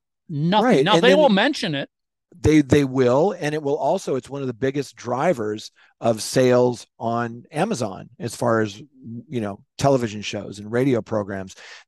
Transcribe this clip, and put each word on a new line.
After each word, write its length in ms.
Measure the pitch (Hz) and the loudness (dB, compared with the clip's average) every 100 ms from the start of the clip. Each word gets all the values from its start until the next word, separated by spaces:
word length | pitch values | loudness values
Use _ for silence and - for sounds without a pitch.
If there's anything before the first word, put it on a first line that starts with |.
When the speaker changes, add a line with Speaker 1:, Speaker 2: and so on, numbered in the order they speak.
| _ _ - | _ _ -10
Speaker 1:
Nothing. 360 | 143 165 214 | -4 0 2
Speaker 2:
Right. 200 | 247 165 | 4 4
Speaker 1:
Now, 100 | 156 | 4
Speaker 2:
And 80 | 175 | 4
Speaker 1:
they 80 | 233 | 6
Speaker 2:
then 80 | 294 | 6
Speaker 1:
will 120 | 285 | 6
mention 440 | 196 254 294 196 | 4 2 -2 -4
it. 160 | 139 - _ _ _ _ 175 | -6 -8 _ _ _ _ -2
Speaker 2:
They, 220 | 147 156 | 2 4
they 240 | 135 147 | 4 4
will. 500 | 139 131 123 131 185 - | 2 2 2 4 2 0
And 160 | 147 | -6
it 80 | 151 | -4
will 140 | 143 143 | -4 -2
also, 400 | 139 185 - 135 | 0 -2 -2 -6
it's 120 | - | -6
one 140 | 139 | -8
of 40 | 131 | -8
the 60 | |
biggest 420 | 113 135 139 131 - | -4 -4 -2 -6 -10
drivers 720 | 117 123 160 131 107 107 - _ _ - | -8 -2 0 0 -2 -6 -10 _ _ -6
of 200 | 117 110 | -2 -2
sales 680 | - 135 127 123 123 120 - - | 0 2 4 4 4 0 -12 -10
on 460 | 117 117 117 120 - | -6 -4 -6 -10 -10
Amazon 600 | 151 202 139 110 90 - - | -4 -4 -4 -6 -10 -16 -12
as 180 | 120 - | -10 -4
far 240 | 123 113 | 0 0
as, 160 | 107 98 | 0 -6
you 640 | 156 _ 120 117 - 127 | -20 _ -16 -14 -10 -8
know, 220 | 104 98 _ - | -6 -10 _ 0
television 420 | 139 139 117 107 | 2 2 0 -6
shows 380 | 98 107 92 101 | -10 -10 -10 -14
and 120 | 104 | -6
radio 300 | 120 139 120 | -2 0 0
programs. 540 | 95 113 98 98 95 - - - | -2 -6 -4 -8 -12 -16 -20 -20